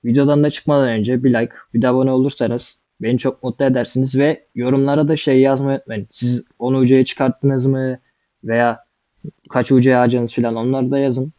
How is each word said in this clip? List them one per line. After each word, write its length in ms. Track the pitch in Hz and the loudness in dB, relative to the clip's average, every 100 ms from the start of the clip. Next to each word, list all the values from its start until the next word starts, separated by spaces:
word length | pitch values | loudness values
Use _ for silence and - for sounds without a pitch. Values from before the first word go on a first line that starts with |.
| 120 | 0
Videodan 380 | 127 139 147 | 2 2 2
da 60 | 147 | 0
çıkmadan 380 | - - 143 131 | -2 -2 0 2
önce 360 | 113 107 127 | 0 -2 0
bir 100 | 131 | 2
like, 200 | 120 120 - - | 0 -2 -8 -8
bir 80 | 117 | -2
de 60 | 127 | 0
abone 240 | 127 131 | 2 0
olursanız 680 | 131 135 - 117 120 - _ _ _ | 0 -2 -2 -4 -4 -8 _ _ _
beni 160 | 110 123 | -4 -2
çok 260 | - 127 | -2 -6
mutlu 220 | 127 120 139 | -10 -2 0
edersiniz 500 | 131 113 127 131 131 | 0 -2 -2 -2 0
ve 300 | 143 151 _ - | 0 -2 _ -6
yorumlara 520 | 123 139 139 143 147 | -2 0 0 0 0
da 80 | 156 | -2
şey 240 | - 131 | 2 4
yazmayı 380 | 135 135 139 135 | 4 2 -2 -4
unutmayın. 300 | - 110 101 | -6 -10 -10
Siz 320 | - 120 123 - _ | -8 -4 -4 -6 _
on 140 | 123 | -4
ucuya 300 | 135 123 131 | 0 4 4
çıkarttınız 640 | 127 - 131 - 139 135 131 | 2 -2 -4 0 -2 0 0
mı 340 | 135 131 127 _ _ _ _ | -2 -4 -8 _ _ _ _
veya 420 | - 117 120 113 _ _ _ _ - _ _ | -4 0 0 -2 _ _ _ _ -20 _ _
kaç 220 | 131 123 | -4 2
ucuya 300 | 131 127 127 | 4 4 4
harcadınız 340 | 123 123 117 - | 2 0 -2 -2
falan, 200 | 120 113 | -2 -2
onları 360 | 120 135 127 | -4 -2 -2
da 80 | 139 | -2
yazın. 340 | 139 123 135 | -2 -2 -6